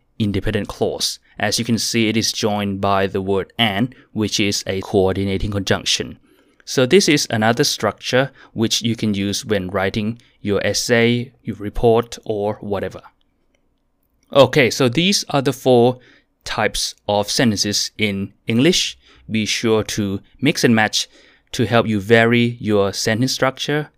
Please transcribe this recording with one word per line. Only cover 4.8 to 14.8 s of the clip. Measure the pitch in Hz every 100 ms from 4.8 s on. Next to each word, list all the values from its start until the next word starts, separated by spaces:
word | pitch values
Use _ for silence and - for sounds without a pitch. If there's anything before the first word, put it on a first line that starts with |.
coordinating | 95 104 95 92 98 95 101
conjunction. | 101 95 98 - - - - _ _ _ _
So | - - 127
this | 185 196
is | 147 -
another | 113 110 117
structure | 147 - 107 - - 127 139 - -
which | - 110 -
you | 117 110
can | 110
use | 98 98 98 -
when | 101 92
writing | 95 95 113 107 117 - _
your | - 196 -
essay, | - - 117 117 120 123 _
your | - 101
report, | 104 - 120 113 120 - -
or | 107 101 104
whatever. | 104 98 92 90 - _ _ _ _ _ _ _ _ _ _ _ -
Okay, | - 131 151 117
so | -